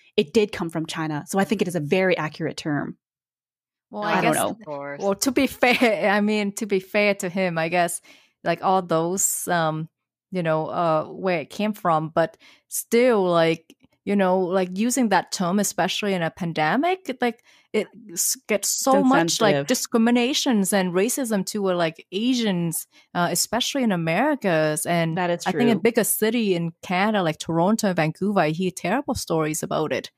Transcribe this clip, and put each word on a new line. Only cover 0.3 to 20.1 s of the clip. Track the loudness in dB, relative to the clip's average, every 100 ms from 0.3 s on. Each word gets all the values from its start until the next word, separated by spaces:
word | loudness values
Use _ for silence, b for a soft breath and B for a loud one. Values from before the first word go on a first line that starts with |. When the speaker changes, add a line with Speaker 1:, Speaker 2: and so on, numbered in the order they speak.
Speaker 1:
did | 2 0
come | -2 -6
from | -6 -8
China. | -8 -6 -6 -4
So | -2
I | 0
think | 0
it | -2
is | -2
a |
very | 0 2 2 2
accurate | -2 -6 -8 -6
term." | -4 -4 -4 -10 _ _ _ _ _ _ _ _ _
Speaker 2:
Well, | -8
Speaker 3:
Oh, | -2
Speaker 2:
I | 0
Speaker 1:
I |
don't | 2
Speaker 2:
guess, | 2
Speaker 1:
know. | -2 -4
Speaker 3:
of |
course. | -12 -12 -10 -6 -2
Speaker 2:
well, | -2
to | 0
be | 2 0
<laughs> | 2
fair, | 2 4 2 2 2
I | 2
mean, | 2 0 -2
to | -4 -2
be | -2
fair | 0 0 2 0
to | -2
him, | -2 -2 -2
I | -2
guess, | 0 0 -2 b b b b
like, | -4 -2
all | 2 0
those, | 2 0 0 -2 -2 -4 -2
um, | 0 0 -2 -6 _ _ _ -8
you | -4
know, | 0 0 0
uh, | -2 2 2 0
where | -4 -2 -2
it | -4
came | -6 -4
from, | -2 0 0 0
but | 0 0 -2 b b b
still, | -10 0 4 4 4
like, | 4 4 4 0 _ -20 _ _ -2
you | 2
know, | 4 2
like, | 2 0 0 -2
using | -2 2 2
that | 2 0
term, | -4 0 0
especially | 0 0 -2 -2 -2
in | -2
a | -2
pandemic, | -4 -6 -2 0 2 0 -2 -6 -4
like, | -2 -4 b b b
it | -4 -4 -10 -14
s-, | -4 -2 -4 -2
gets | -2 -2
so | -2 2 4
Speaker 1:
It's |
Speaker 2:
much, | 4 4 2 2
like, | 2 2
Speaker 1:
insensitive. | 2
Speaker 2:
discriminations | -2 0 0 2